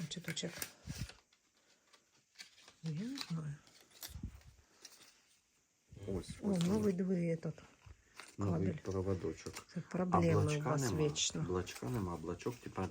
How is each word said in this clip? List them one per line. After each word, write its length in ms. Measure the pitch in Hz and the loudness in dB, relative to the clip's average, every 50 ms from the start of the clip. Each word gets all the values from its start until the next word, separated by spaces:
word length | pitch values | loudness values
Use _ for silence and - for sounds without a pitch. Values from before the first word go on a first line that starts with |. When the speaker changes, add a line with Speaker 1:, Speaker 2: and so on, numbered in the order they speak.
| 165 - | -6 -6
Speaker 1:
чи 120 | - 175 | -6 -6
то 120 | - - 160 | -6 -6 -6
чек? 200 | - - 170 - - - - - - - - - - - - - - _ _ _ _ _ _ _ _ _ _ - _ _ _ - - _ _ _ _ _ _ _ - - - - - - - - _ - | -4 -4 -6 -4 -6 -8 -8 -8 -16 -10 -10 -6 -6 -6 -8 -8 -18 _ _ _ _ _ _ _ _ _ _ -20 _ _ _ -20 -20 _ _ _ _ _ _ _ -20 -20 -20 -20 -20 -20 -20 -20 _ -6
Ну, 80 | 165 151 160 | -6 -4 -4
я 60 | 214 247 | -4 -4
не 80 | 277 | -4
знаю. 400 | 285 - - 170 165 156 147 143 143 - - - - - - - - - - - - - - - - - - - - - _ _ - - - - - - - - - _ _ - _ _ _ _ _ _ _ _ _ _ _ - - 98 | -6 -4 -4 -4 -4 -4 -6 -8 -8 -12 -20 -20 -20 -20 -20 -18 -14 -14 -12 -12 -10 -10 -10 -10 -12 -20 -20 -20 -20 -20 _ _ -20 -20 -20 -20 -20 -20 -20 -20 -20 _ _ -20 _ _ _ _ _ _ _ _ _ _ _ -16 -12 -6
Speaker 2:
Ось, 240 | 98 196 180 - - - - - | -4 -4 -4 -4 -6 -10 -4 0
Speaker 1:
О, 60 | 202 | 2
Speaker 2:
ось 140 | 196 175 170 | 2 4 4
Speaker 1:
новий 300 | 180 202 220 208 208 180 | 4 4 4 4 4 4
Speaker 2:
вона. 0 | |
Speaker 1:
диви 240 | 175 190 185 190 175 170 170 165 | 4 2 2 2 2 4 2 0
этот. 180 | 165 - 160 - - - - - _ - - - _ _ _ - - - - - - 98 | 0 -2 -6 -6 -6 -14 -20 -20 _ -20 -20 -20 _ _ _ -20 -20 -20 -16 -4 0 2
Speaker 2:
Новий 220 | - - 82 90 95 | 2 4 4 4 2
Speaker 1:
кабель. 140 | - - - 95 92 | 0 0 -4 -2 0
Speaker 2:
проводочок. 600 | 95 92 98 95 85 - 80 78 - - 78 - - - | 0 2 2 0 0 0 -2 -4 -4 -8 -10 -10 -10 -14
Speaker 1:
Це 140 | - - 175 | -8 -8 -8
проблеми 480 | - - - 175 180 180 175 175 170 165 | -8 -4 -2 0 2 4 6 6 6 8
Speaker 2:
А 120 | 160 151 | 6 6
блочка 280 | 151 151 151 147 151 127 | 6 4 2 2 2 2
Speaker 1:
у 40 | - | 2
вас 100 | - - - - | 2 2 2 2
Speaker 2:
нема. 140 | 156 151 | 4 4
Speaker 1:
вічно. 360 | 147 147 - - - - 170 - | 2 4 2 0 0 0 0 0
Speaker 2:
Блочка 460 | 87 90 92 90 - - - 120 123 | 2 2 0 0 -2 -6 -6 -4 -2
нема, 280 | 127 113 95 90 85 | 0 0 0 0 -2
блочок 400 | 80 80 85 87 - - 123 123 | -4 -4 -4 -4 -2 -2 -4 -4
типа 260 | - - - - 95 95 - | -4 -10 -8 -4 -2 -2 -2